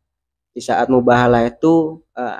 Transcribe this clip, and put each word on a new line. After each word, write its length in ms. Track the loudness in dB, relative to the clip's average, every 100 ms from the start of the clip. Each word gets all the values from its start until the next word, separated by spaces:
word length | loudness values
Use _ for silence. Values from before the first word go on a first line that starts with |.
| _ _ _ _ _
di 80 | -14
saat 320 | -6 -4 0
mubahalah 560 | 2 2 2 2 2 0
itu, 560 | -2 0 2 0 -8 _ -10
eh, 160 | -10